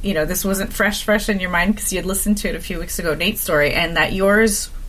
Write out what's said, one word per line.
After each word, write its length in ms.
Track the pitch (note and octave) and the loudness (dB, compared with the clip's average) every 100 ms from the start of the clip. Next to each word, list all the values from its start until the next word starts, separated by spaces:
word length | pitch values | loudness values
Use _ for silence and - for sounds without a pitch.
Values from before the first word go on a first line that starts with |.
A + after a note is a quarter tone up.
you 100 | G3 | -2
know, 100 | D#3+ D#3 | 0 0
this 180 | F3+ | 0
wasn't 280 | G3 G3 G3+ | 0 -2 -2
fresh, 300 | - G3+ G#3 | 0 0 0
fresh 240 | - G#3 G#3 | 0 0 2
in 80 | G3+ | -2
your 80 | F#3 | 0
mind 280 | F3 F#3 G#3 | 0 2 0
'cause 140 | - | -2
you 60 | F3+ | -2
had 60 | F3+ | -2
listened 300 | G3 - G#3 | -2 0 0
to 100 | F#3 | 0
it 60 | D#3+ | -4
a 40 | |
few 180 | - E3+ | -6 -6
weeks 180 | F3 - | -6 -4
ago, 160 | F3 | -2
Nate's 260 | D3+ F3 A3+ | 0 0 -2
story, 320 | - D#3 D3 | 0 2 2
and 240 | - E3+ E3+ | 2 0 0
that 160 | - | 0
yours 560 | F#3+ G3 G#3 A3 G#3+ - - | 2 4 6 4 2 -4 -8